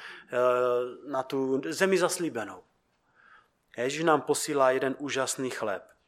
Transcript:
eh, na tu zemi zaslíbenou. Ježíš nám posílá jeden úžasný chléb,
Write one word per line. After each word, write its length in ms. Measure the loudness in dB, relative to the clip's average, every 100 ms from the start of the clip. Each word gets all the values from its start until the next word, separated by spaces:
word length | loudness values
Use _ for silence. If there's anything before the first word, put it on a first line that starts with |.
| -14 -18 -6
eh, 40 | 2 4 4 2 0 -2 -8 -8
na 120 | -6
tu 400 | -4 -2 0 -2 -2
zemi 300 | 0 2 4
zaslíbenou. 640 | 2 0 -4 -6 -8 -12 -20 _ _ _ _ _ _ -20 _ _ _ -6
Ježíš 280 | -4 0
nám 160 | 4 4
posílá 500 | 2 -2 0 4 4
jeden 260 | 4 0 -2
úžasný 520 | -4 -2 -2 -2 -4
chléb, 320 | -4 -4 -4 -8 _